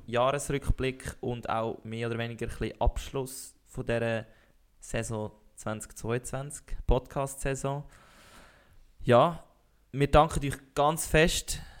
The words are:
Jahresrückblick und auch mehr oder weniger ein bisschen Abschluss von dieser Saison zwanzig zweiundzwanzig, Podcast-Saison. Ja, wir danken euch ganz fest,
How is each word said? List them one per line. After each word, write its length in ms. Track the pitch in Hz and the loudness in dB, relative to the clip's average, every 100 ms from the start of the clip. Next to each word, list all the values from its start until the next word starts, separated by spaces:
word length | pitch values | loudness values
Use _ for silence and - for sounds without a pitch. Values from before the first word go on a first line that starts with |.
| - | -2
Jahresrückblick 1080 | 117 127 143 - 143 - - 131 131 - - | 2 2 0 -2 0 0 0 -2 -4 -10 -6
und 280 | 120 120 - | -6 -4 -2
auch 340 | 113 113 - | -2 -2 -6
mehr 240 | 110 113 117 | -8 -6 -4
oder 100 | 113 | -4
weniger 280 | 117 113 117 | -6 -6 -6
ein 40 | - | -4
bisschen 240 | 113 - | -6 -2
Abschluss 760 | 117 - - 139 131 - - - _ | -4 -4 -6 -6 -6 -10 -16 -20 _
von 200 | - 117 | -8 -2
dieser 400 | 117 117 113 107 - _ _ _ _ | -2 0 -2 -6 -18 _ _ _ _
Saison 540 | - 117 113 110 107 - _ - | -8 -6 -4 -6 -6 -10 _ -10
zwanzig 400 | 110 107 - - | -8 -6 -10 -8
zweiundzwanzig, 680 | 107 120 - 131 143 - - - - | -4 -4 -4 -8 -10 -14 -8 -2 2
Podcast-Saison. 1000 | 123 - 143 139 - 139 135 139 143 147 - - - - - - - _ - - - | 2 2 -4 -4 -4 -4 -2 -2 -4 -8 -18 -20 -20 -20 -20 -20 -20 _ -20 -20 -4
Ja, 400 | - 120 160 165 - _ _ _ _ | 6 6 6 0 -14 _ _ _ _
wir 160 | 131 139 | 0 6
danken 340 | 151 156 - 139 | 6 6 2 -2
euch 80 | - - | -4 -4
ganz 320 | - 143 160 - | 2 4 2 4
fest, 540 | 156 170 - - - - - | 6 6 4 -2 -8 -10 -18